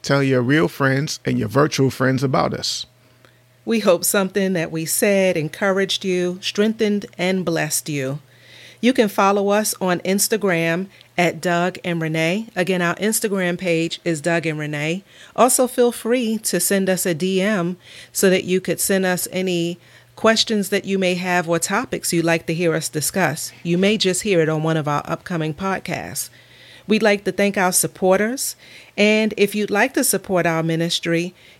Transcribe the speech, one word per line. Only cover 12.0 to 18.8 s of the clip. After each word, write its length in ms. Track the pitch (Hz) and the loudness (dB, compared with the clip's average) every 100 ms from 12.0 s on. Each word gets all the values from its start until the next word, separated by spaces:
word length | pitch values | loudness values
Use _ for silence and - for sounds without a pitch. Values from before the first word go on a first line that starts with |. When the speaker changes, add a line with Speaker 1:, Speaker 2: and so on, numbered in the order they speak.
Speaker 2:
Renee. 460 | 160 160 160 190 226 | -2 0 0 -2 -4
Again, 260 | - 180 185 | -4 -2 0
our 140 | 170 | 0
Instagram 640 | 170 202 220 226 190 180 175 | 0 -2 0 -2 -2 -2 -2
page 420 | 185 165 165 - | 0 0 0 -4
is 160 | - 160 | -4 -2
Doug 260 | 160 170 160 | 0 0 -2
and 100 | 151 | -4
Renee. 460 | 151 151 151 180 - - - | -4 -4 -4 -4 -8 -20 -14
Also, 320 | - 240 - 247 | 2 2 4 0
feel 240 | - 240 | 2 0
free 480 | 233 220 247 226 220 | 0 -2 0 0 -2
to 160 | - 175 | -2 -2
send 280 | - 202 190 | 0 0 2
us 160 | 185 | 0
a 80 | 190 | 0
D 300 | 160 185 190 | -2 0 0
M 340 | 190 214 170 185 - - - | 0 0 -2 -4 -12 -20 -12
so 180 | - 190 | 2 4
that 140 | 185 | 4
you 160 | - 185 | 2 -2
could 180 | 185 | 0
send 260 | 160 | -4